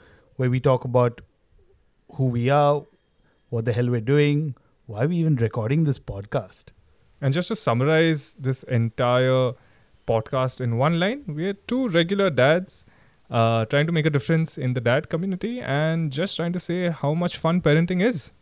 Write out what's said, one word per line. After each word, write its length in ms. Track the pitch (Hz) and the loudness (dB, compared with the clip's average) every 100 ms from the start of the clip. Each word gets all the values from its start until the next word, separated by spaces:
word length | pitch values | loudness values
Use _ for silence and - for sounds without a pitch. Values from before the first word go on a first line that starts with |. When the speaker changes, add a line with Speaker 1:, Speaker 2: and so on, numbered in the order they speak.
| _ _ _ - | _ _ _ -4
Speaker 1:
where 140 | 127 | 0
we 100 | 127 | 2
talk 240 | 143 127 | 2 0
about 380 | 131 123 123 - - _ _ _ _ _ _ _ _ | 2 2 2 -2 -18 _ _ _ _ _ _ _ _
who 140 | - 131 | -4 -2
we 240 | 120 120 | 0 2
are, 340 | 143 143 147 - _ _ _ _ _ - | 4 4 2 -4 _ _ _ _ _ -8
what 160 | 117 | -4
the 80 | 113 | -2
hell 160 | 110 123 | 0 0
we're 140 | 120 | 0
doing, 520 | 110 147 147 147 156 - _ _ | 2 2 4 2 -2 -8 _ _
why 220 | - 104 139 | -12 -4 -2
we 100 | 175 | 0
even 200 | 160 135 | 2 2
recording 480 | 113 123 110 151 | 0 -2 -2 0
this 140 | 151 131 | 0 -2
podcast. 720 | - 98 101 135 - - - _ _ _ _ - | -6 -12 -6 -6 -6 -16 -20 _ _ _ _ -6
Speaker 2:
And 100 | 139 | -2
just 160 | 147 175 | 0 -2
to 80 | 220 | -2
summarize 800 | - 117 139 160 165 156 - - | 0 2 2 4 4 0 -4 -8
this 260 | 131 131 | -6 -6
entire 880 | - 123 117 - 123 123 131 131 127 120 _ _ _ _ - | -2 0 0 0 0 2 2 2 0 -4 _ _ _ _ -2
podcast 540 | 113 110 131 127 - | -2 0 -2 -2 -2
in 160 | 123 117 | -2 0
one 240 | 147 165 | 0 2
line, 240 | 185 277 247 | -2 -4 -8
we 200 | 147 185 | -6 -6
are 80 | |
two 340 | 196 - 247 254 | -6 -4 -4 0
regular 400 | 165 170 202 196 | 0 2 2 0
dads, 560 | 123 131 170 185 - - _ _ _ - | 4 4 2 -2 -14 -20 _ _ _ -4
uh, 360 | 120 113 113 110 | 0 2 2 0
trying 180 | 143 | 0
to 80 | 160 | 0
make 140 | 170 151 | 2 2
a 40 | |
difference 460 | 143 - 160 160 - | 0 0 0 0 -4
in 160 | 127 | -4
the 80 | 123 | 0
dad 300 | 117 131 - | 2 0 0
community 500 | 165 190 185 220 247 | -4 -4 -4 -6 -6
and 500 | 180 143 156 165 160 | -4 0 0 0 -2
just 240 | 135 190 | -2 -4
trying 160 | - 170 | -2 -4
to 80 | 175 | -4
say 300 | - 175 175 | -4 -2 -2
how 240 | 160 143 | -2 -2
much 240 | 160 175 - | 0 -2 -2
fun 240 | 185 175 | 0 2
parenting 400 | 160 156 170 143 | 4 4 2 2
is 320 | 226 190 - _ | 0 -2 -8 _